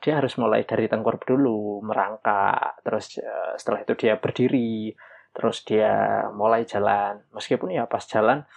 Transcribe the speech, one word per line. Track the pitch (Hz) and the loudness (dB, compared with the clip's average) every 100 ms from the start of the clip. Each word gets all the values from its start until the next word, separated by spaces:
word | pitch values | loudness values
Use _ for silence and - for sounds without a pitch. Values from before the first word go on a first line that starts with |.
dia | 151 151 | 0 0
harus | 131 - | 0 0
mulai | 113 110 - | 2 2 0
dari | 110 110 | 0 0
tengkurap | 110 113 - | 0 0 -2
dulu, | - 131 131 107 104 104 | 0 2 2 0 -4 -6
merangkak, | 107 107 98 110 113 101 98 - - - | -4 -2 -2 -2 0 2 2 2 -2 -6
terus, | - 110 - - | -4 -4 -4 -10
eh, | 117 - - - | -8 -6 -6 -6
setelah | - 104 - | -4 -4 -2
itu | 113 | 0
dia | 117 107 | 2 2
berdiri, | - - 127 135 117 110 110 - - - _ | 0 0 2 2 0 -4 -6 -10 -18 -20 _
terus | - 113 - | -4 -4 -2
dia | - 110 107 107 107 107 107 104 | 0 2 4 4 2 0 -2 0
mulai | 110 113 117 | 2 2 0
jalan. | 104 104 101 101 104 _ | 0 2 2 0 -4 _
Meskipun | 110 - 127 185 | -10 -2 -2 0
ya | 165 113 | -4 -2
pas | 113 | -4
jalan, | - 113 110 143 - | -2 2 4 2 -2